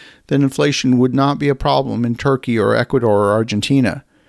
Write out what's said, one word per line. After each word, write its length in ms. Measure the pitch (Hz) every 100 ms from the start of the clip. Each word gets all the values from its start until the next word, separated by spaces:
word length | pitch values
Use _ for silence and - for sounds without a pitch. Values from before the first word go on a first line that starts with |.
| - - -
then 160 | 143
inflation 540 | 139 - 147 139 135 123
would 160 | 127 127
not 240 | 139 143
be 100 | 143
a 60 | 135
problem 500 | 147 139 135 107 120
in 100 | 117
Turkey 440 | 139 131 - 113
or 160 | 104 113
Ecuador 500 | 117 135 117 101 101
or 60 |
Argentina. 720 | 107 113 104 - 139 113 135 - _